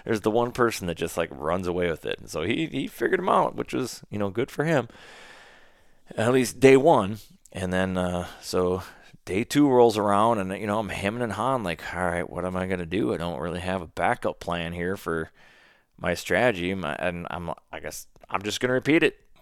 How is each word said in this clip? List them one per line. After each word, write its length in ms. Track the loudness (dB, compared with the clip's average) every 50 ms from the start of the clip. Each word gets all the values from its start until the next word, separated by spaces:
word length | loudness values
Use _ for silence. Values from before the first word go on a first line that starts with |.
| -4
there's 160 | -2 -2 0
the 100 | 0 0
one 200 | 2 2 0 0
person 360 | 2 2 2 2 0 -2 -4
that 80 | -4 -4
just, 220 | -4 -4 -4 -2
like, 120 | -2 -4 -4
runs 360 | -4 -6 -4 -2 -2 -2 -2
away 220 | -2 -2 0 0 -2
with 160 | -2 -4 -6
it. 140 | -6 -8 -8
And 100 | -8 -8
so 140 | -6 -4 -4
he, 240 | -2 -2 -2 -4
he 200 | -4 -6 -6 -6
figured 320 | -6 -4 -2 -2 0 0 0
'em 100 | 0 2
out, 260 | 2 2 2 0 -2
which 180 | -6 -6 -4 -4
was, 300 | -4 -4 -4 -8 -12 -12 -8
you 100 | -6 -4
know, 100 | -4 -2
good 220 | -2 -4 -4 -4
for 120 | -2 -2 0
him. 240 | 2 2 0 0 -2 -8 -20 -20 -20 -20 -20 -20 -20 -20 -20 -20 -20 -20 -20 -20 -20 -20 _ _ -20 -20 _ -20 -10 -4
At 180 | 0 2 2 4
least 260 | 2 2 0 2 6
day 180 | 8 10 10
one. 400 | 10 8 8 6 6 4 0 -4 -8 -12 -18 -20 _ _ -14
And 200 | -8 -6 -4 -2
then, 260 | 0 0 0 0 0
uh, 300 | 0 0 0 -2 -4 -6 -8 -12 -14
so 420 | -8 -2 0 2 2 2 0 -2 -4 -8 -18 -20 -20 -20 -20 -16 -8
day 200 | -4 -2 -2 -2
two 260 | 0 4 4 6 6
rolls 280 | 8 8 8 8 6
around, 420 | 4 2 2 4 4 4 4 2 0
and, 200 | -2 -4 -6 -6
you 80 | -4
know, 100 | -2 -2 -2
I'm 100 | -2 -4
hemming 340 | -4 -4 -4 -2 -2 -2 -4
and 100 | -4 -4
hawing, 300 | -4 -2 -2 -2 -2 -2
like, 180 | -4 -6 -6 -8 -8 -6
"All 100 | -2 -2
right, 240 | -2 -2 -2 -4 -6
what 160 | -6 -6 -4
am 100 | -4 -2
I 100 | -2 -2
gonna 180 | -2 -2 -4 -4
do? 280 | -4 -2 -2 0 0 -2
I 40 |
don't 220 | -2 -4 -6 -6 -6
really 220 | -6 -6 -6 -4
have 200 | -4 -4 -4 -4
a 60 | -6
backup 520 | -8 -4 -2 0 0 0 0 -2 -6 -6 -6
plan 340 | -6 -6 -4 -4 -4 -6 -6
here 240 | -4 -4 -4 -4
for 340 | -4 -4 -4 -4 -4 -4 -6 _ _ -20 -20 -20 -20 _ _ _ _ _ _ _
my 160 | -6 -4 -2 -2
strategy." 600 | -2 -2 0 2 4 4 4 2 0 -2 -2 -2
My, 200 | -4 -4 -6 -4 -4
and 260 | -4 -4 -4 -6 -8 -8
I'm, 200 | -10 -8 -8 -8 -10 -10 -12 _
I 80 | -14 -12
guess 280 | -12 -12 -12 -12 -14 -18 -20 -20 -10 -6
I'm 120 | -6 -4 -4
just 160 | -4 -4 -2
gonna 140 | 0 2 2
repeat 300 | 2 4 4 4 6 4
it. 160 | 2 0 -2 _ _ -20 -20